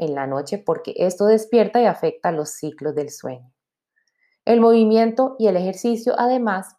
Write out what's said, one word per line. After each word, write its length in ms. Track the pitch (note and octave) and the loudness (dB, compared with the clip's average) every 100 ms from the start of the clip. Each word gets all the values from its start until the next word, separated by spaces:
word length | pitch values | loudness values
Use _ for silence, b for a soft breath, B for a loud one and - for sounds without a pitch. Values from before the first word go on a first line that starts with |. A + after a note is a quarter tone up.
en 160 | D#3 C#3 | -6 -4
la 100 | C3+ | -4
noche 320 | C3+ C#3 - | -6 -6 -6
porque 360 | - D#3+ - - | -4 -6 -6 -4
esto 300 | F3+ F#3 G#3 | -2 0 2
despierta 540 | A3 A3 A#3+ G#3 A#3+ | 2 2 2 2 2
y 60 | A3 | 2
afecta 460 | E3 E3 - F3 | 0 -4 -2 -4
los 180 | D#3+ D3+ | -4 -6
ciclos 460 | - D#3 D3 D3+ D3+ | -8 -12 -8 -6 -6
del 140 | C#3 | -6
sueño. 420 | - C3 B2+ B2+ _ _ _ _ _ _ _ _ _ | -8 -12 -14 -18 _ _ _ _ _ _ _ _ _
El 160 | - A#3 | 2 4
movimiento 760 | A3+ A3+ A3 A3 A3+ A3+ C4 - | 6 6 4 4 2 0 -2 0
y 80 | A3 | 0
el 100 | F3+ | 0
ejercicio 580 | F#3 F#3+ A#3+ A3+ A#3+ - | -2 -4 -4 -2 -2 0
además 560 | A#3+ B3+ A3 F#3+ F#3+ | 0 0 -2 -4 -8